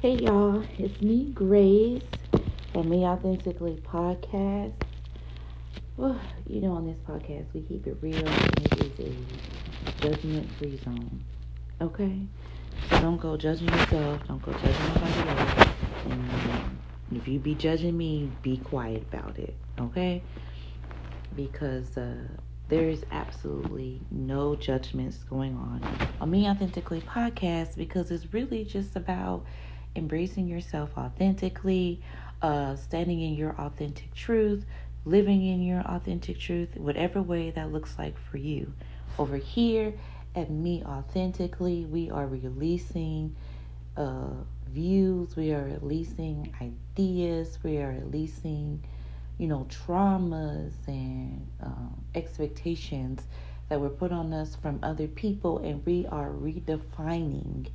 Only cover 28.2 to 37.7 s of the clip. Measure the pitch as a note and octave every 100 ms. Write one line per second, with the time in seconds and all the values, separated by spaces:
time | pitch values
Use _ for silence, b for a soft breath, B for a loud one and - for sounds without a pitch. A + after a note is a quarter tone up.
28.2 | E3 G#3+ C4 A3+ G#3 G3+ G3 F#3+ F3+ F#3
29.2 | F#3 F3+ - B B B B - D#3 D#3
30.2 | F3+ G3+ F3+ E3+ F3 D#3 D3 - B2 -
31.2 | F#3+ F#3+ F#3 F#3 F#3+ F#3 F3+ F3 B B
32.2 | B B D#3+ D3 C#3 C#3 - E3 E3+ E3+
33.2 | D#3+ D3+ D#3 D#3 D3 - D3 C#3+ - -
34.2 | - A3+ G#3+ G#3 G3+ B B - - F#3+
35.2 | G3+ G3 F#3+ F#3 F3+ F3+ - F3+ F#3 F3
36.2 | F#3 F3+ - F3 E3+ - D3 D3 F3 G3
37.2 | F3+ E3+ E3 D#3+ D#3